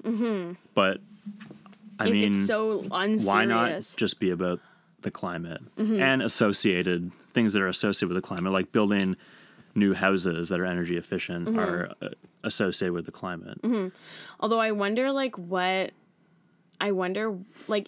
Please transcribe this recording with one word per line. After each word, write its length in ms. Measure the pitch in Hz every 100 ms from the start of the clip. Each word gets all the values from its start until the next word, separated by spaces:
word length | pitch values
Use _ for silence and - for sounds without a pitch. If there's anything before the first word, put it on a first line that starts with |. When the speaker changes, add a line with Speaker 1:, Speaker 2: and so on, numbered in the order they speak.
Speaker 1:
Mm-hmm. 500 | - 226 233 208 175 180 _
Speaker 2:
but, 260 | - 190 196 - - - - - - - - - -
I 80 | 104
Speaker 1:
If 40 |
Speaker 2:
mean, 180 | 104 104
Speaker 1:
it's 160 | - -
so 320 | 220 220 208 -
Speaker 2:
why 180 | 180 202 214 98 101 117
not 180 | 113 120
Speaker 1:
unserious. 280 | - -
Speaker 2:
just 260 | - 104 -
be 100 | 95
about 300 | 87 90 87 - _ _ _
the 100 | -
climate 520 | - - 175 170 - - -
Speaker 1:
Mm-hmm. 200 | 214 220
Speaker 2:
and 220 | 135 131
associated, 920 | 113 - 107 98 107 90 90 87 87 - -
things 220 | 127 113
that 80 | 101
are 60 | 95
associated 400 | 90 104 98 95
with 80 | 92
the 40 | -
climate, 240 | 92 92
like 200 | 95 92
building 440 | 113 104 101 95 92 - - - - -
new 200 | - 101
houses 560 | 90 95 98 90 82 85
that 100 | 90
are 60 | 92
energy 320 | 90 85 87
efficient 500 | - 90 - 87 87
Speaker 1:
Mm-hmm. 100 | 220
Speaker 2:
are, 340 | 90 87 - -
uh, 60 | - - - _
associated 480 | 107 - 98 - 92
with 140 | 87 80
the 60 |
climate. 500 | - 92 87 95 -
Speaker 1:
Mm-hmm. 260 | 220 226 185 - - - - -
Although 200 | 220 226
I 120 | 220
wonder, 380 | 208 202 220 269
like, 280 | 277 262 -
what, 540 | 175 185 185 190 - - _ _ _ _ _ _ _ -
I 100 | 208
wonder, 440 | 190 180 190 220 185 190 - -
like, 180 | 214